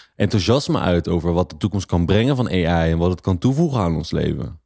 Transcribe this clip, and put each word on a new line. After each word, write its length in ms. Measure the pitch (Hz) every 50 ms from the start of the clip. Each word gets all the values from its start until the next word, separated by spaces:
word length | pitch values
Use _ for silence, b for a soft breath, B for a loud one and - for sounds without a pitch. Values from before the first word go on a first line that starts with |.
| B B B
enthousiasme 640 | B 101 - - 104 82 98 120 143 - - 156 -
uit 300 | 76 90 87 87 78 85
over 240 | 87 85 76 87
wat 180 | 85 87 90 -
de 60 | -
toekomst 300 | 76 - 98 101 98 -
kan 200 | - 92 85 85
brengen 300 | 80 95 107 117 139 143
van 100 | 127 120
A 400 | - - 92 82 82 87 82 82
I 40 | 82
en 80 | 82 82
wat 120 | 85 90
het 100 | 90 -
kan 180 | - 98 92 85
toevoegen 420 | - 123 135 147 175 156 131 117
aan 160 | 95 85 80
ons 140 | 78 80 -
leven. 480 | 82 78 73 76 73 71 65 - - - _